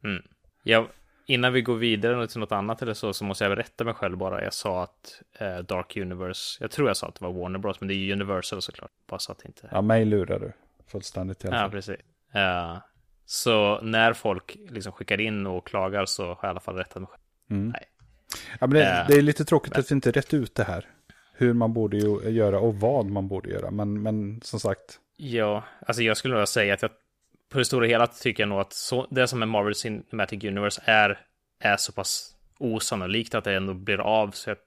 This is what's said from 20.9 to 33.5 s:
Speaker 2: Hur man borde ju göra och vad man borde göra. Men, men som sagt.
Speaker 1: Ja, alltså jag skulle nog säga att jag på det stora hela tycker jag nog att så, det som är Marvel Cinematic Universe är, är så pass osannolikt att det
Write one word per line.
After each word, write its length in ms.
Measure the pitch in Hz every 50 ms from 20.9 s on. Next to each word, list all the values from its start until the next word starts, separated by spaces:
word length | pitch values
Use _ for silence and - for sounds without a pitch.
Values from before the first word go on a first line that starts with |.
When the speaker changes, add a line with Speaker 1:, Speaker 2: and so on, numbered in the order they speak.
| - _ _ _ - _ _ _ _
Speaker 2:
Hur 200 | - 123 123 117
man 200 | 120 113 113 113
borde 240 | 113 110 104 101 104
ju 320 | 104 104 104 101 - 110
göra 300 | 113 113 110 101 98 98
och 160 | 101 117 107
vad 300 | 101 101 117 135 139 110
man 220 | 98 101 101 95 98
borde 220 | 98 95 - -
göra. 220 | 90 95 95 95
Men, 300 | 98 104 104 101 104 104
men 400 | 104 110 107 107 104 101 107 117
som 180 | - - - 110
sagt. 400 | - 107 98 - - - - - _ _ _ _
Speaker 1:
Ja, 460 | 156 139 120 117 110 104 104 104 - - - -
alltså 220 | - - 113 120 120
jag 140 | 113 107 -
skulle 180 | - 135 127 110
nog 100 | 104 98
säga 260 | - 123 107 101 98
att 80 | -
jag 100 | - 110 - _ _ _ _ _ _ _ _ _ _ _
på 60 | - 139
det 80 | 123
stora 200 | - - 127 117 113
hela 200 | 117 113 120 117
tycker 360 | - - - 131 107 - 107
jag 60 | 101
nog 100 | 101 98
att 140 | 98 - -
så, 340 | - - - - 123 131 -
det 160 | - 127 127 123
som 140 | - 123
är 40 | 113
Marvel 300 | 110 113 107 101 104 104
Cinematic 680 | - - 117 107 107 - _ - 113 101 - - 101 101
Universe 380 | 104 98 101 101 104 - - -
är, 340 | - 110 107 107 104 101 - - _ _ _ _ _ _ _
är 180 | - 107 101 101
så 140 | - - 104
pass 420 | - 95 - - - - - _ _ _ _ _ _
osannolikt 800 | 147 123 110 110 - - - 104 92 90 101 110 123 - -
att 80 | 117 104
det 100 | 104